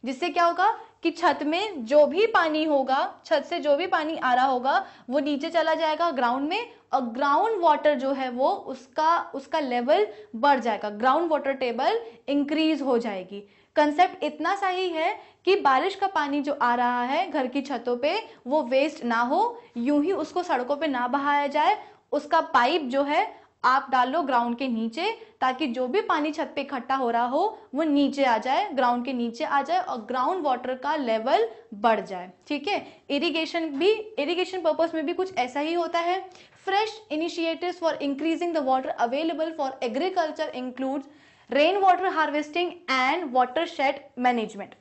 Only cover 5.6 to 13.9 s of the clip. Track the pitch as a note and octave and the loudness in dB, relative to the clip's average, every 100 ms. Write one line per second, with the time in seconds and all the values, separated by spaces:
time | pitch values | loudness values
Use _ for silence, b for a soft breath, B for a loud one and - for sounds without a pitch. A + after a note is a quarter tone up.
5.6 | D#4+ D#4+ D#4+ D4+ E4+ C4+ A#3+ B3+ C#4+ G4 | 2 2 0 2 0 2 0 0 0 -2
6.6 | A#4 B _ C4 B3 A3+ C#4+ C#4+ G#4+ G#4+ | -4 B _ -2 -2 -2 2 4 2 2
7.6 | E4+ D4 D4+ D4 C4+ C4+ C4 A#3+ C#4+ G4 | 4 4 4 2 0 -2 -4 0 0 0
8.6 | - B3+ - - D#4 E4+ - C4+ - D#4+ | -6 -12 -10 0 2 2 0 -10 -4 -2
9.6 | C#4 A#3+ A#3+ F4 G#4+ B B A3+ C#4 C4+ | 0 -2 4 4 4 B B 0 4 4
10.6 | A3+ G#3 G#3 G#3 B3 C#4+ F4 D4 C4+ C4 | 2 -2 -4 0 2 2 2 0 -2 -2
11.6 | B3+ A#3 D4 A4+ A#4 B - C#4+ C#4+ D4+ | -2 0 0 0 -4 B -2 -2 0 2
12.6 | D#4+ D4+ C4+ A#3+ A#3 G3 F#3 G3+ - b | 2 0 2 0 0 -6 -8 -14 -16 b
13.6 | b - D4 | b 2 2